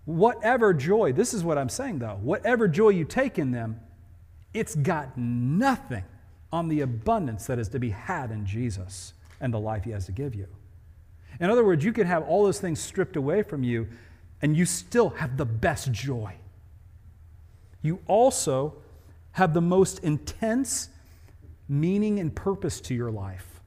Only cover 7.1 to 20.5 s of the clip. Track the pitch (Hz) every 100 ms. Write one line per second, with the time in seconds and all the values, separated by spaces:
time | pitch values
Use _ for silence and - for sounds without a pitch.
7.1 | 226 143 107 - 123 104 135 120 98 -
8.1 | 175 123 107 98 107 123 95 92 - -
9.1 | - - - 131 113 110 110 110 104 92
10.1 | 98 143 107 90 - - - - - -
11.1 | - - - 175 240 214 165 180 226 175
12.1 | 170 151 180 202 185 180 156 - - 185
13.1 | 156 139 190 208 151 123 117 113 - -
14.1 | - - - 147 151 175 - - 240 196
15.1 | - 156 131 131 113 113 110 135 104 135
16.1 | 120 104 87 - - - - - - -
17.1 | - - - - - - - 151 180 -
18.1 | 196 262 262 - 131 151 - - - -
19.1 | - - - 180 160 170 185 185 - 151
20.1 | 151 - - 220